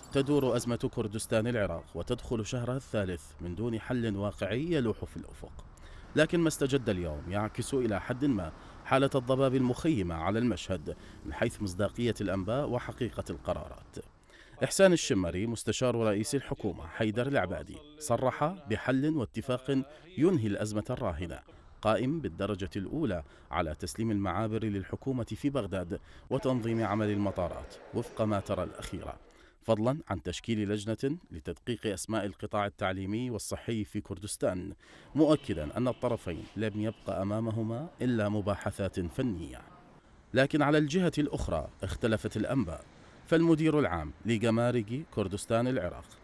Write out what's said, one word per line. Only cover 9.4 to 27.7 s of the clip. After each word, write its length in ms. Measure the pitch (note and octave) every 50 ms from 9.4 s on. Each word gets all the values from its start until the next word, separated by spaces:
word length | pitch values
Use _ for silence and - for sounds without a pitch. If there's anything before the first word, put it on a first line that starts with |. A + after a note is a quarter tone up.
| C#3 C3 B2+
المخيمة 600 | C3+ B2+ B2 A#2+ - - D#3+ D3+ G#2 F2+ E2+ E2
على 240 | D#2+ D#2+ G2 G#2 A2+
المشهد 560 | B2 A#2 F#2+ - - - F#2+ E2 D2+ E2+ - - - - - - -
من 80 | G2+ F2
حيث 280 | - A2+ A2+ - -
مصداقية 540 | G#2 F#2 F2 F#2+ G2+ F#2+ - A#2 A#2+ A2+ G#2 -
الأنباء 480 | G#2 F2+ F#2+ F#2+ F2+ G#2+ A#2 C#3+ D3 A#2
وحقيقة 540 | A#2+ B2 - B2 A2 - B2+ G2+ - G2+ - -
القرارات. 680 | F2 - - F2+ E2+ D#2 - - - - - - - - - - - - - - - - - - - - B2+
إحسان 300 | - - - G3 F#3 E3+
الشمري 540 | - - - A#2+ F#2+ F#2 E2 D#2+ F#2 A2
مستشار 480 | A#2 A2+ - - A2 G#2 - B2+ B2 A#2
رئيس 400 | A#2 A2+ G#2+ G2+ G#2+ G#2+ - C#3+
الحكومة 520 | C3 - - B2+ - - F#2+ D#2+ D#2 D#2
حيدر 400 | D#2+ - - A2+ A2 G#2 B2 A#2+
العبادي 500 | C#3 C#3 A#2 F2+ F2+ F2 D#2 - - - - - - - -
صرح 440 | - - A#2 A#2 B2+ B2+ - - D3
بحل 680 | E3 G3 F#3+ D3 G2+ G#2+ - - C3 C3 C3 C#3+ D#3+
واتفاق 720 | D#3+ C#3 G#2+ - - A2+ - - B2 B2 - C#3+ C#3 C3 B2+ - - - - F3 -
ينهي 300 | - D3+ F#3+ F#3 B2+ A2
الأزمة 380 | G#2 G2 F2+ G#2+ G#2+ G#2+ G#2+ - -
الراهنة، 500 | B2 - B2 F#2 D#2+ D2+ F2+ E2 C2 B1+ - - - - - - - -
قائم 380 | - G#2+ A2 G2 B2+ C3 E3 E3
بالدرجة 500 | B2 F2+ E2 E2+ G2 G2+ G#2 F2+ G2 E2 -
الأولى 480 | G#2 F#2+ - - D#3 D#3 A2 F#2 D#2 - - - - - -
على 240 | C#2+ F2+ E2+ D#2 E2
تسليم 360 | - F#2 - - - A2+ A2+
المعابر 520 | G#2 G2+ G2 F#2 E2+ G2+ A2+ G#2+ A2 G#2+ A2
للحكومة 600 | G#2+ G2+ G2 F#2 - G#2 - - C3+ C3 B2 G#2+
في 260 | - A2 - - C#3+
بغداد 500 | C#3 C3 G2+ E2+ F#2+ F#2 F2 E2+ F#2 D2 - - - - - -
وتنظيم 540 | A#2+ C3+ - C3 C3 A#2+ A2 A#2 A2+ A2+ A2+
عمل 260 | F#2+ G#2 A2 G#2+ G#2
المطارات 680 | G#2 G2+ G2+ F#2+ - - F2 E2 E2 D#2+ - -